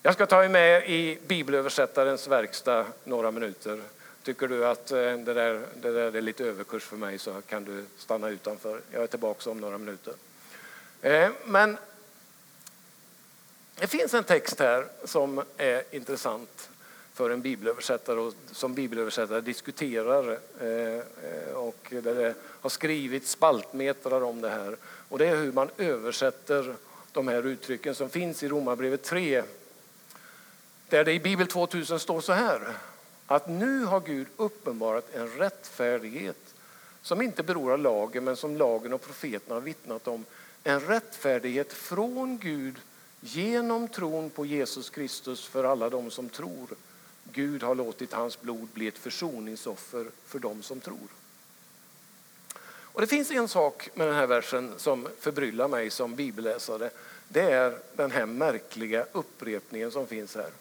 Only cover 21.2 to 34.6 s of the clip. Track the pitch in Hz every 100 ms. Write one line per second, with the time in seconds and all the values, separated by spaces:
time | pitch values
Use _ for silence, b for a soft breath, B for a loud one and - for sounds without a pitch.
21.2 | 78 80 139 - 120 - - 123 120 123
22.2 | 117 113 B B 135 - 156 156 131 135
23.2 | - - 160 120 - 135 139 135 131 131
24.2 | 123 117 113 107 101 113 B B B 135
25.2 | 165 156 143 127 135 - 180 123 113 -
26.2 | 135 - - 143 127 117 B B B 147
27.2 | 131 120 131 131 - 123 147 135 131 170
28.2 | 175 156 143 147 131 120 131 135 - 175
29.2 | 170 131 107 - - - - - - B
30.2 | B B B B B - - 151 156 170
31.2 | 175 190 180 180 175 175 147 160 - 165
32.2 | 156 185 233 123 104 107 B B B B
33.2 | - 143 170 170 247 269 214 190 160 143
34.2 | 135 - 214 -